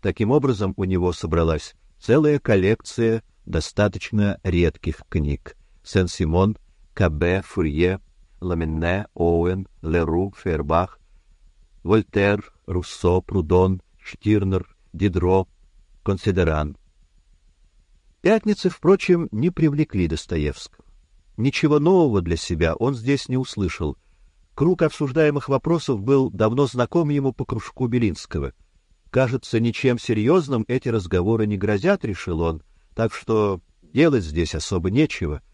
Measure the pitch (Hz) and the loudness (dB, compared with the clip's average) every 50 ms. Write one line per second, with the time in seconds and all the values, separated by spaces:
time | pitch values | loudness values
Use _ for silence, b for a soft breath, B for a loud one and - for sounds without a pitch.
0 | - 101 90 - 113 101 131 147 127 135 123 95 104 95 98 - 98 92 92 90 | -2 -4 -2 0 0 2 2 2 2 2 0 0 -2 -4 -2 -4 -2 -2 0 0
1 | 87 90 85 - - 82 80 85 82 80 80 76 - - - _ _ _ _ _ | 0 0 -2 -4 -6 -2 0 2 2 2 0 -2 -4 -10 -20 _ _ _ _ _
2 | - - 113 151 151 151 147 143 _ - 113 98 90 98 113 - - - - - | 0 2 2 4 4 2 0 0 _ 2 2 2 4 2 0 0 -4 -12 -4 -2
3 | 117 113 113 113 - _ _ _ _ - - 82 - - - - 104 104 101 98 | 0 0 0 -2 -4 _ _ _ _ -6 -4 -4 -4 -4 -2 0 0 0 0 -4
4 | - - - 104 104 101 98 - _ 95 87 85 85 80 - - - 85 80 - | -10 -4 0 0 0 0 -2 -4 _ -2 0 2 2 2 0 -2 -8 -8 -8 -8
5 | - _ - 82 76 71 71 - - - - _ _ _ _ _ _ - - 101 | -12 _ -4 -2 -2 -2 -4 -6 -8 -16 -20 _ _ _ _ _ _ -2 0 0
6 | 92 87 - - 92 78 80 90 95 104 110 - _ _ _ _ - _ _ - | 0 0 0 -2 -2 0 2 4 4 2 2 -2 _ _ _ _ -20 _ _ 0
7 | 104 85 78 73 82 87 90 95 95 - - 104 87 78 71 76 87 90 95 95 | 0 0 2 0 0 0 0 0 -2 -4 -4 -2 -2 0 2 2 2 2 2 -2
8 | - _ _ _ - _ _ - 87 90 87 82 82 78 80 80 82 85 90 98 | -8 _ _ _ -20 _ _ -10 -6 -4 -4 -2 -2 -2 -2 -2 -2 -2 -2 -2
9 | 104 - _ - 87 85 85 85 85 90 92 95 92 - _ - - 80 80 87 | -4 -8 _ -2 0 2 2 2 2 0 -2 -4 -6 -10 _ -12 -6 -2 0 0
10 | 82 78 80 85 95 101 98 - - 95 82 76 73 71 80 85 90 - - _ | 0 0 0 -2 -2 -4 -6 -8 -6 -4 -4 -4 -2 0 0 0 0 0 -6 _
11 | _ _ - - _ _ _ _ _ - _ _ - _ _ - _ 82 101 113 | _ _ -20 -20 _ _ _ _ _ -20 _ _ -20 _ _ -14 _ 2 2 2
12 | 101 _ - 104 98 101 101 101 - - _ _ _ - 85 90 87 - - - | 2 _ 0 0 2 2 2 0 -4 -12 _ _ _ -6 -6 -6 -6 -6 -12 -2
13 | - 90 87 92 - - - 98 82 76 90 90 92 95 95 92 _ _ _ _ | 0 2 2 0 -2 -2 -2 -2 0 2 4 4 4 4 2 -2 _ _ _ _
14 | _ - - - - 104 107 104 98 95 95 90 - _ _ _ _ _ - 80 | _ -20 -20 -8 0 2 2 2 2 0 -2 -2 -4 _ _ _ _ _ -6 -2
15 | 95 104 85 92 90 90 92 95 92 _ _ _ - _ _ - - _ - - | -2 0 0 2 2 2 2 2 0 _ _ _ -20 _ _ -20 -20 _ -20 -10
16 | _ - 98 92 - 110 95 92 90 82 78 78 76 76 71 - _ _ _ _ | _ -4 -4 -2 -2 -2 0 2 2 2 2 0 -2 -4 -8 -14 _ _ _ _
17 | _ _ _ _ _ _ _ _ _ _ _ _ _ _ _ _ _ _ _ _ | _ _ _ _ _ _ _ _ _ _ _ _ _ _ _ _ _ _ _ _
18 | _ _ _ _ - 170 214 220 - 214 208 - - 185 180 - - 185 196 190 | _ _ _ _ 2 2 2 2 2 0 -2 0 0 -4 -4 0 4 4 4 4
19 | - - 180 170 170 - - 107 127 180 - - 156 156 143 147 156 - - 98 | 4 2 2 2 2 -4 -4 0 -2 0 0 2 2 2 2 2 -2 -2 0 -2
20 | 90 80 80 78 - - 90 80 73 73 69 - - - _ _ - - - - | 0 0 -2 -4 -6 -4 -4 -2 -2 -2 -4 -6 -14 -20 _ _ -20 -20 -20 -20
21 | _ _ _ _ _ _ _ - 110 139 - - - 151 147 151 143 165 190 185 | _ _ _ _ _ _ _ -2 -2 -2 0 0 2 2 2 4 4 4 4 4
22 | 165 143 110 98 87 85 85 82 - - 90 78 85 82 80 - 113 127 139 120 | 4 4 2 0 0 0 -4 -4 -2 -4 -2 0 0 0 0 0 -2 -2 -2 -2
23 | 110 127 139 135 - - 127 127 131 - - - 101 87 - - 85 73 67 _ | -2 -2 -2 -2 -2 -4 -4 -4 -4 -6 -6 -4 -4 -4 -4 -4 -6 -6 -6 _
24 | _ _ _ _ - _ _ _ _ _ _ - 139 170 185 170 170 151 - - | _ _ _ _ -20 _ _ _ _ _ _ -2 0 0 2 2 0 -2 0 -2
25 | 151 135 123 160 156 151 143 143 - - 139 131 - 160 170 165 - - 135 104 | -6 -2 0 2 2 2 2 -2 -2 -2 -2 -2 0 0 -2 0 0 -2 -2 -2
26 | 98 120 139 139 131 123 - 87 107 110 117 131 143 127 - 123 123 - - 170 | 0 2 2 2 2 0 0 0 0 0 2 2 0 0 0 -4 -4 0 0 0
27 | 165 147 147 143 135 135 123 - 135 - - 110 - - - - 127 120 113 123 | 0 2 0 0 0 -2 -4 -4 -8 -6 -6 -8 -8 -12 -8 -6 -4 -2 0 0
28 | 117 101 80 - - - - 80 69 65 - _ _ _ _ _ _ _ _ _ | 0 0 -2 -4 -12 -8 -8 -6 -6 -6 -10 _ _ _ _ _ _ _ _ _
29 | _ - - 131 131 120 123 127 - - - 113 117 117 110 - - 131 123 113 | _ -4 0 0 0 0 -2 -6 -6 -2 -2 0 0 0 -2 0 0 0 0 0
30 | - - 117 107 107 120 165 185 156 135 135 117 110 - 123 131 - 127 113 110 | -2 -2 -2 0 2 2 2 2 2 0 -4 -4 -2 -2 -4 -4 -2 -2 -2 -2
31 | 92 85 87 90 87 101 113 110 107 107 104 95 98 101 104 98 95 185 202 - | -2 0 -2 0 2 2 2 2 0 0 -2 -2 0 0 -2 0 2 0 0 0
32 | - 123 98 - - - 85 80 82 82 82 80 - _ _ _ _ _ _ - | -2 -8 -8 -8 -6 -6 -4 -2 -2 -2 -2 -4 -10 _ _ _ _ _ _ -4
33 | 113 113 - - - - 113 110 104 101 98 87 _ _ _ _ _ _ _ - | -4 -4 -4 -6 -4 0 0 2 2 0 -2 -4 _ _ _ _ _ _ _ 2
34 | 156 165 143 120 90 78 73 80 85 78 - 78 - - 101 90 82 92 98 127 | 4 4 4 2 -2 -2 -2 -2 -2 -2 -4 -8 -6 -4 -4 -2 -2 0 2 2
35 | 156 147 - - - 78 73 73 _ _ | 0 0 -2 -6 -6 -6 -6 -8 _ _